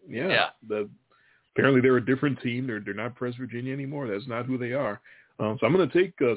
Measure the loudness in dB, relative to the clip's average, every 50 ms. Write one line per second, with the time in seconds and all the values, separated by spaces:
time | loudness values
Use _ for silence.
0 | -14 -10 -6 -4 -2 0 2 2 2 0 -2 _ -10 -6 -4 -4 -4 -6 -10 _
1 | _ _ _ _ _ _ _ _ _ _ 0 2 4 6 6 6 6 6 4 4
2 | 2 2 0 2 0 0 -2 -2 -4 -4 -4 -4 -4 -4 -6 -6 -6 -6 -6 -6
3 | -6 -8 -8 -6 -6 -6 -6 -8 -10 -10 -8 -8 -8 -6 -6 -6 -8 -8 -8 -6
4 | -6 -4 -4 -6 -6 -6 -6 -4 -4 -4 -4 -4 -4 -4 -4 -2 -2 -4 -4 -8
5 | _ -20 -20 -20 _ _ _ -4 -2 -2 0 2 2 4 4 4 4 4 4 2
6 | 2 2 0 0 2 2 2